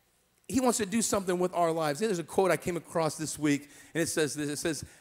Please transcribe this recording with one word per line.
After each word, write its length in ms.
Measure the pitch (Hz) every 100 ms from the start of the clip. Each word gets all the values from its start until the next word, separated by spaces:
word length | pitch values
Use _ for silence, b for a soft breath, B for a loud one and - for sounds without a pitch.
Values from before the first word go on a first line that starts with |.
| _ _ _ _ -
He 120 | 220
wants 180 | 254 220
to 80 | 196
do 160 | 226
something 380 | - 214 185 180
with 120 | 180 180
our 160 | 165
lives. 280 | 165 151 143
There's 200 | 220 175
a 40 |
quote 280 | 156 - 190
I 60 | 156
came 200 | - 175
across 380 | - 170 156 -
this 240 | 151 -
week, 280 | 147 143 - B B 156
and 80 |
it 20 | 165
says 300 | 170 147 143
this. 140 | 147
It 80 | 147
says, 280 | 170 147 - B